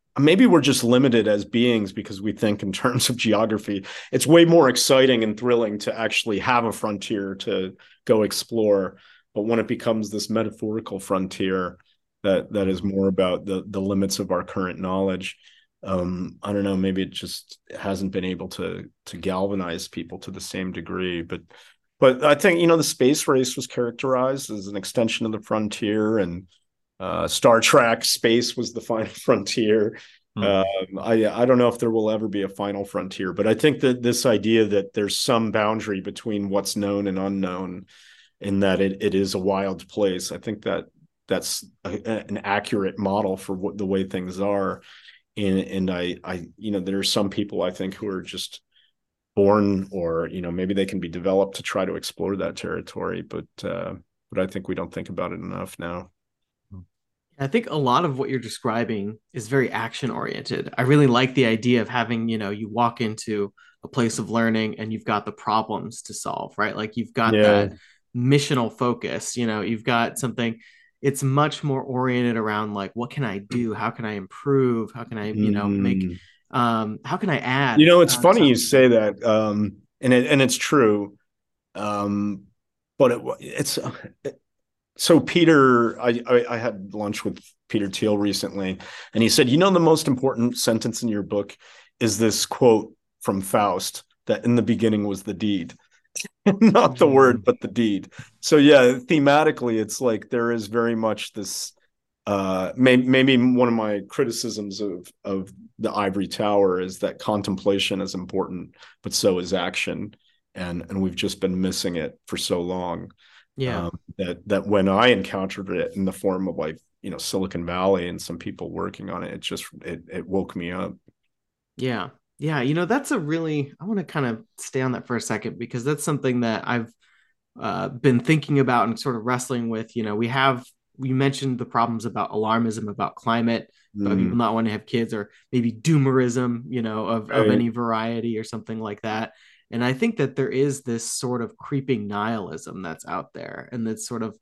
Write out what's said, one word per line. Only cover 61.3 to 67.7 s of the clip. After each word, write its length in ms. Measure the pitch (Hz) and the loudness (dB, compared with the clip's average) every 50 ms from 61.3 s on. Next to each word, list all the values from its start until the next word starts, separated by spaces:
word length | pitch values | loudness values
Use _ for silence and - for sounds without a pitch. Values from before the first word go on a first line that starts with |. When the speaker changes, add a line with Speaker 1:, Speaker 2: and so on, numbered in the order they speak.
| 127 | 2
Speaker 3:
the 140 | 143 127 | 2 4
idea 340 | 113 113 110 107 120 123 120 | 4 2 2 2 2 2 2
of 80 | 107 - | 2 0
having, 400 | 127 123 113 110 120 113 113 113 | -2 -2 -2 -2 -2 -2 -2 -2
you 80 | 113 | -4
know, 140 | 107 107 98 | -4 -4 -6
you 180 | 104 104 110 104 | -6 -8 -8 -6
walk 320 | 104 113 120 120 117 - | -2 0 0 0 0 -2
into 500 | 120 107 107 - - - 107 104 101 101 _ _ _ _ _ _ - | -4 -4 -6 -6 -6 -4 -4 -2 -4 -4 _ _ _ _ _ _ -18
a 40 | |
place 320 | - - - 117 113 110 - | -6 -2 0 0 0 -2 -4
of 100 | 110 92 | -6 -2
learning 500 | 107 117 113 113 110 110 110 107 - - | -2 0 0 2 0 0 -2 -4 -6 -8
and 140 | 107 110 110 | -8 -8 -10
you've 100 | 110 - | -8 -4
got 200 | - 110 104 - | -4 -4 -2 -4
the 60 | 107 | -6
problems 720 | 101 - - 107 107 110 110 110 110 90 87 101 117 - - | -12 -8 -4 0 0 0 0 -2 -6 -8 -8 -10 -12 -14 -16
to 100 | - 104 | -14 -12
solve, 400 | - - - - - - - - - | -10 -8 -8 -6 -8 -8 -8 -6 -4
right? 160 | 104 107 - | -4 -2 -2
Like, 180 | - 107 107 - | -4 -6 -6 -6
you've 180 | 120 113 - - | -8 -8 -4 -2
got 200 | 123 117 113 110 | 0 2 4 6
Speaker 1:
Yeah. 80 | 107 | 6
Speaker 3:
that 320 | 104 104 104 101 101 98 | 6 6 6 6 4 0